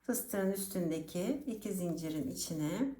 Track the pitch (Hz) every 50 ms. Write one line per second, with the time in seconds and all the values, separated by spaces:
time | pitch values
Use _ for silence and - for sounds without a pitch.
0 | _ - 233 - - - - 196 190 190 196 - 196 - - 185 170 156 160 160
1 | 156 - - 175 185 233 294 294 - 277 220 214 - 208 190 185 175 170 160 156
2 | 160 160 156 156 131 131 - - - - 165 156 151 151 175 214 269 277 -